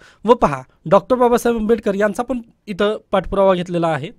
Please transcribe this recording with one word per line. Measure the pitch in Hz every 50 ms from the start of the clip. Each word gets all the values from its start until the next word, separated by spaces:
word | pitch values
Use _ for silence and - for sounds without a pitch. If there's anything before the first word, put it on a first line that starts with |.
| - - _ _ -
व | 208 247
पहा, | 240 233 185 143 131 131 - _ _ - 160
डॉक्टर | 180 196 - - 254
बाबासाहेब | 240 247 240 240 226 - 240 233 226
आंबेडकर | 214 208 233 220 - 214 190
यांचा | 196 208 208 196 - 240
पण | - 262 247 226 - _ _ _
इथं | - 208 170 208 208 214 220 - _
पाठपुरावा | - 196 170 - 202 196 196 190 190
घेतलेला | 180 175 180 175 170 170 165
आहे. | 160 135 139 196 247